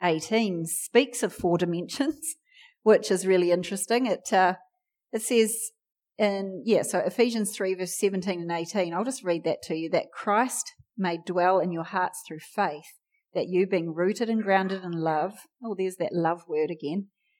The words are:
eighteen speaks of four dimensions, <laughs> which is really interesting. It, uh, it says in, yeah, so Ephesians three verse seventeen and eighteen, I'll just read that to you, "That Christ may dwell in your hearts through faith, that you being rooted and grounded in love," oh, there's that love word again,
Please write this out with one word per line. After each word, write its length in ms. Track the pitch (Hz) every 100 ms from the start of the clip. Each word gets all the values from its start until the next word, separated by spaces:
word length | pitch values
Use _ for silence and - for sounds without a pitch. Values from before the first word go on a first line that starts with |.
eighteen 640 | 180 160 - 220 214 175 165
speaks 560 | - - 233 277 -
of 100 | 202
four 280 | - 180 170
dimensions, 760 | 175 170 175 - 285 311 - - _
<laughs> 300 | _ - _
which 280 | 220 208 214
is 160 | 185 185
really 240 | 185 175
interesting. 560 | 175 170 196 - 233 254
It, 260 | 185 -
uh, 220 | 196 185 185 - _ _ _ _
it 100 | 226
says 500 | - 233 220 - - - _ _ _ -
in, 400 | 214 196 196 185 127
yeah, 160 | 190
so 160 | - 185
Ephesians 560 | 165 190 240 226 202 -
three 180 | 190
verse 240 | 185 180 -
seventeen 440 | 202 190 185 175
and 100 | 170
eighteen, 420 | 170 165 214 175
I'll 100 | 170
just 200 | 240 262
read 200 | 185 170 160
that 180 | -
to 120 | - 160
you, 140 | 160
"That 220 | 175 -
Christ 580 | - - 208 247 - - - _ -
may 220 | 185 170 170
dwell 340 | 180 180 190
in 120 | 175
your 120 | 165
hearts 380 | 160 190 180 - -
through 140 | 160
faith, 580 | - - 190 151 - - _ _ _
that 140 | - 160
you 180 | 180 190
being 280 | 190 165
rooted 360 | 160 185 208 226
and 140 | 226
grounded 400 | 202 190 190 190
in 80 | 180
love," 420 | 170 160 156 180 214 - _
oh, 100 | 233 190
there's 200 | 185 180
that 180 | 170
love 300 | 175 165 170 -
word 220 | 151 156
again, 380 | 165 139 185 196 _ _ _